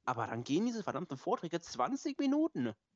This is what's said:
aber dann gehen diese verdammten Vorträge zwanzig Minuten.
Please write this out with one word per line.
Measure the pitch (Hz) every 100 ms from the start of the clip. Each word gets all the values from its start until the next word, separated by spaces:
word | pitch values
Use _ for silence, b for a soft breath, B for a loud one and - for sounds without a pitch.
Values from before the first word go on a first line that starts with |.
| -
aber | 123 110
dann | 117
gehen | 120 151 233
diese | 233
verdammten | 156 107 - 139
Vorträge | - 247 170 170
zwanzig | - 117 123 269 320 269
Minuten. | 277 285 330 - - - _